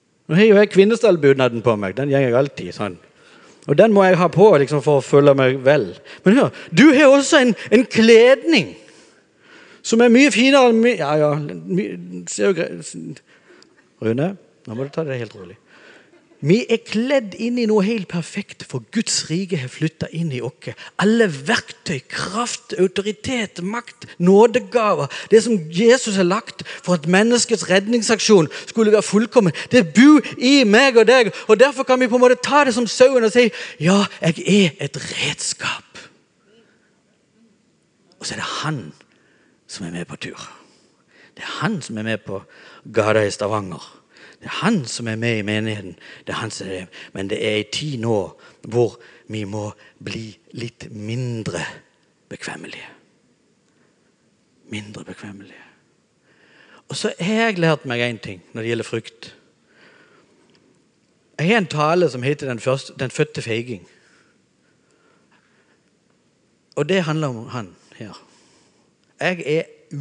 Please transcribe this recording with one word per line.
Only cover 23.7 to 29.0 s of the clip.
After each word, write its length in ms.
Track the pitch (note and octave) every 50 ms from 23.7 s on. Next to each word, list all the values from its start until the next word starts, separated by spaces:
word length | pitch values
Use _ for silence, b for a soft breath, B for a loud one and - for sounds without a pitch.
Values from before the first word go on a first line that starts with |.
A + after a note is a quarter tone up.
| A3 A#3+ - - - _ - B B B F3
nådegaver, 880 | F3+ G3 G3+ A#3 A#3+ G#3+ B3 G3+ F#3 A#3 A#3+ G#3+ G#3 F3+ C#3+ C#3+ - B B B B G3+
det 80 | A3+ -
som 160 | A#3+ A3+ F#3 D#3
Jesus 480 | D#3+ E3 F3 A#3 A3+ B3 C4 - A3+ G3
har 140 | G3 F#3 F3
lagt 340 | F#3+ A3+ - - - - - -
for 260 | - - - F3 F3+
at 160 | D#3+ C#3+ E3
menneskets 560 | F3+ F#3+ A3 A#3 A#3+ A#3 - - A#3 E3+ E3+ D#3 F#3
redningsaksjon 720 | G3 G3 G#3+ B3 A#3 G#3 - A3+ F#3 - - G#3+ F#3 D#3 C#3 B B B -
skulle 240 | - A3+ A3 G#3+ G#3
være 140 | G#3